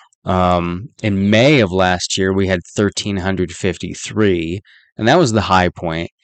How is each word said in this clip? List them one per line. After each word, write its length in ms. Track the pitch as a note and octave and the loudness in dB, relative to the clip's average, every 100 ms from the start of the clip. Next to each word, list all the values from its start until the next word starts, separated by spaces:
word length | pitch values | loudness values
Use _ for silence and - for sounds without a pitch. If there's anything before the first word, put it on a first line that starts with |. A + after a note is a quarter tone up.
| _ _ | _ _
Um, 640 | - F#2 F2+ F2+ F2 F2 A2+ _ | -4 0 2 2 0 -6 -10 _
in 260 | A2 G2 G2+ | -4 0 2
May 320 | G#2+ C3+ D3 | 4 4 4
of 120 | G2+ | 2
last 440 | F#2 F#2 F2+ - - | 2 2 0 -4 -2
year, 160 | F#2+ | 0
we 140 | F#2+ F#2+ | 0 0
had 140 | F2+ - - | -2 -4 -2
thirteen 400 | G2+ - G#2+ G2 | -2 -2 -6 -4
hundred 340 | F#2 F#2+ F2 | -4 -2 -4
fifty-three, 1080 | - - - F2+ E2 - G#2+ G#2 F2 E2 G2 - _ _ - | -4 -4 -4 -8 -10 -8 0 2 2 -2 -6 -10 _ _ -4
and 120 | G#2+ | 2
that 100 | E3 | 4
was 140 | C#3 | 4
the 100 | G#2+ | 2
high 260 | F2 F#2 F2+ | 2 2 2
point, 420 | - E2+ D#2+ - _ | -2 -6 -6 -8 _